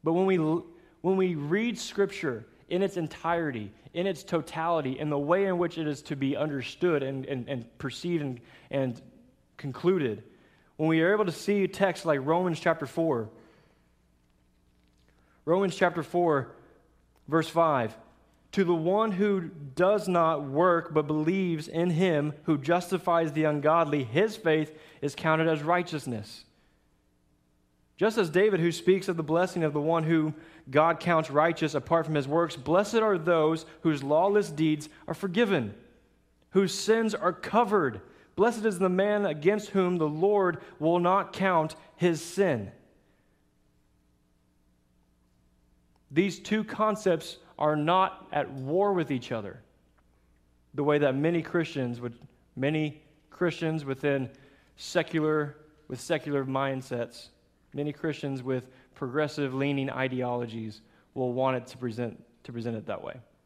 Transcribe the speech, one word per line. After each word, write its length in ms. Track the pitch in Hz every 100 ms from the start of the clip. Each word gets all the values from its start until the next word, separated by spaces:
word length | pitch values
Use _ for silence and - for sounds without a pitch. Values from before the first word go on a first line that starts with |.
But 100 | 156
when 140 | 165 190
we, 100 | 185
when 800 | 156 170 - - - _ 175 190
we 180 | 185
read 440 | 160 143 190 233 214
Scripture 680 | - - 196 - 156 113 107 _ _
in 120 | 175
its 160 | 196 180
entirety, 760 | 156 - 165 170 156 120 104 - -
in 140 | 170 196
its 160 | 170
totality, 760 | - 170 156 160 165 165 139 131
in 120 | 151
the 80 | 143
way 280 | 143 180 196
in 120 | 180
which 200 | 170 165
it 80 | 156
is 140 | 139
to 140 | - 139
be 200 | 135 139
understood 640 | 151 139 120 - 175 151
and, 240 | 135 135 131
and, 220 | 131 120
and 300 | 131 117 _
perceived 440 | 170 - 175 170
and, 180 | 143 120 - - -
and 320 | 143 131 113 - - _ _ _ -
concluded, 680 | 143 123 175 185 131 101 - - _ _ _ -
when 120 | 156
we 140 | 160
are 100 | 165
able 120 | 208
to 80 | 196
see 340 | - - 202 190
texts 400 | - 196 165 165
like 140 | 143
Romans 380 | 135 170 185 160
chapter 260 | 170 160 135
four, 440 | - 165 123 107 - - _ _ _ _ _ _ _ _ _ _ _ _ _ _ _ _ _ _ _
Romans 300 | - 180 196
chapter 280 | 160 180 170
four, 480 | 143 175 170 143 127 - - _ _ _ _ _ -
verse 220 | 160 160
five, 480 | 165 165 139 113 - - _ _ _ _
"To 120 | -
the 100 | 175
one 380 | 170 160 202 220
who 380 | 185 208 196 170 165 143
does 340 | 131 180 208 175
not 360 | 175 160 151
work 500 | 143 139 180 170 165
but 120 | 151 147
believes 600 | 156 156 190 185 160 151
in 240 | 165 175
him 420 | 160 190 151 147 147
who 140 | - 160
justifies 760 | 135 170 175 185 - 170 165
the 120 | 147
ungodly, 600 | 156 147 147 165 156 147
his 320 | 120 131 214 208
faith 400 | 170 156 151 - - -
is 160 | 147 -
counted 320 | 165 160 165
as 140 | 156
righteousness." 840 | 147 180 170 156 131 113 104 - - _ _ _ _ _ _ _ _ _ _ _ _ _ _ -
Just 220 | 208 220
as 100 | 175
David, 320 | 170 208 190
who 120 | 170
speaks 360 | 165 - 190 185
of 80 | 170
the 60 |
blessing 420 | 151 165 180 180
of 80 | 156
the 80 | 147
one 240 | 151 165
who 300 | 160 165 156 151 - - -
God 320 | 139 160 165
counts 300 | 175 165 151
righteous 440 | 143 165 165 156
apart 300 | 143 - 165
from 100 | 151
his 140 | 151 135
works, 260 | 160 170
"Blessed 420 | 139 131 170 208 226
are 200 | 220 190
those 480 | 160 165 156 160 - -
whose 200 | 165 147
lawless 480 | 139 151 190 208 170
deeds 400 | 151 156 151 151 - -
are 80 |
forgiven, 600 | 165 196 180 233 175 107 - - _ _ _ _ _ _
whose 240 | 185 190 -
sins 360 | - 226 220
are 180 | 220 170
covered. 720 | 170 - 214 233 202 143 104 - - _
Blessed 320 | - 214 226 214
is 120 | 180
the 120 | 185
man 340 | 185 202 208
against 460 | 202 151 156 214 208
whom 260 | 196 180 180
the 120 | 156
Lord 520 | 151 190 208 185 165 - -
will 200 | 156 175
not 340 | 175 190 190
count 420 | - 190 175 151 - -
his 260 | - 175 160
sin." 520 | - - 190 123 98 - _ _ _ _ _ _ _ _ _ _ _ _ _ _ _ _ _ _ _ _ _ _ _ _ _ _ _ _ _ _ _ _ _
These 280 | 139 196 -
two 240 | - 214
concepts 760 | 214 - 214 208 190 165 - - - -
are 180 | 151 151
not 520 | 151 185 190 - -
at 200 | 151 -
war 420 | 135 131 170 202
with 180 | 185 156
each 220 | 135 -
other, 300 | 117 101 - _ _ _ _ _ _ _ _ _ _ _
the 100 | 135
way 140 | 143 147
that 160 | 143
many 260 | 135 156 170
Christians 580 | 160 175 160 143 123 120
would, 140 | 120 - - _ _
many 480 | - 135 156 151 - _ _ _
Christians 560 | - 180 160 165 160 139
within 440 | 131 147 139 127 - - _ _ _
secular, 800 | - 175 160 160 156 156 147 - - _ _
with 120 | 127
secular 440 | - 160 151 143
mindsets, 840 | 135 135 139 135 127 120 117 - - _ _ _ _
many 180 | 139 147
Christians 500 | 143 165 147 143 135
with 280 | 127 127 123 - _
progressive 580 | - 131 135 147 147 143
leaning 380 | 131 143 139 135
ideologies 880 | 131 131 127 123 123 120 113 110 - _ _ _
will 200 | - 127
want 240 | 123 131 127
it 100 | 113
to 100 | 117
present, 480 | 123 110 120 - - _
to 80 | -
present 240 | 117 117 113
it 100 | 104
that 160 | 101
way. 180 | - - - _